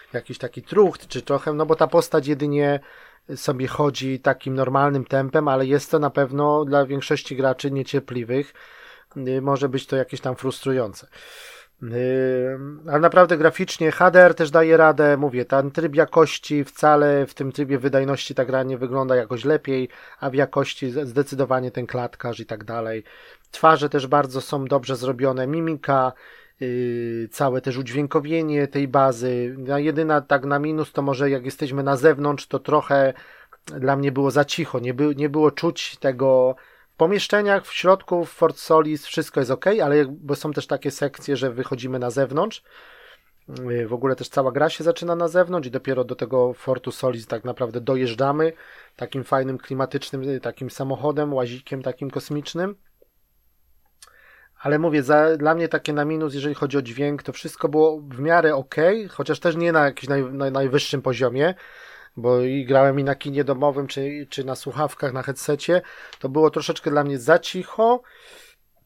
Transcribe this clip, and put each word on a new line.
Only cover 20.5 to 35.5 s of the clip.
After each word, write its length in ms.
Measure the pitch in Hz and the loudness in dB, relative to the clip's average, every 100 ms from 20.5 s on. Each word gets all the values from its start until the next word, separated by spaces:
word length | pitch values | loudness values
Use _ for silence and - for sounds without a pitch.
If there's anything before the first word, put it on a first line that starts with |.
| 143 135 - 131 | 0 -4 -6 -6
z-, 180 | 123 135 | -6 -4
zdecydowanie 640 | 120 139 135 135 131 127 | -2 -2 -2 -2 -2 -2
ten 160 | 131 117 | -6 -6
klatkarz 540 | 123 120 - 123 113 | -6 -6 -8 -10 -10
i 60 | 110 | -10
tak 180 | 110 | -12
dalej. 400 | 110 117 113 113 - - - - _ | -8 -6 -6 -6 -10 -20 -20 -20 _
Twarze 380 | - 160 156 143 | 2 6 6 4
też 180 | 143 131 | -2 2
bardzo 340 | 147 139 131 | 2 2 -4
są 240 | - 147 | -6 -4
dobrze 320 | 135 139 123 127 | 0 0 0 -4
zrobione, 500 | 127 120 135 131 131 | -4 -2 0 0 -2
mimika, 640 | 160 165 147 - 139 131 - - - _ - | -2 -4 -4 0 2 0 -2 -16 -20 _ -10
y, 640 | 127 123 123 120 117 117 113 | -6 -4 -4 -4 -6 -6 -8
całe 280 | - 143 127 | -2 -2 -2
też 180 | 135 127 | -4 -6
udźwiękowienie 920 | 127 131 143 160 147 165 156 147 139 | -6 -4 -2 -2 0 -2 0 -2 -2
tej 200 | 143 139 | -2 0
bazy. 640 | 139 135 117 127 123 123 135 | 2 2 2 -2 -2 -4 -8
No, 200 | 131 143 | -4 -2
jedyna 420 | 147 151 160 151 | 0 0 0 0
tak 240 | 135 139 | 2 0
na 140 | 139 143 | 0 -2
minus 340 | 151 156 147 | -2 -4 -4
to 100 | - | -4
może 280 | 139 127 143 | -2 0 0
jak 140 | 135 | -2
jesteśmy 380 | 127 - 143 139 | -4 -8 -6 -4
na 140 | 135 135 | -2 2
zewnątrz, 500 | 156 139 147 143 - | 4 4 0 -4 -4
to 120 | 135 | -6
trochę 540 | - 147 - 139 135 - - - - - - | 0 0 2 2 2 0 -10 -20 -20 -20 -16
dla 300 | 147 131 139 | -4 0 0
mnie 160 | 139 | 0
było 180 | 135 139 | 0 0
za 140 | 131 | 2
cicho, 340 | 143 - 151 127 | 0 -2 -6 -6
nie 160 | 123 | -4
by-, 200 | 123 151 | -2 -2
nie 140 | 139 147 | 0 -2
było 220 | 147 151 | 2 2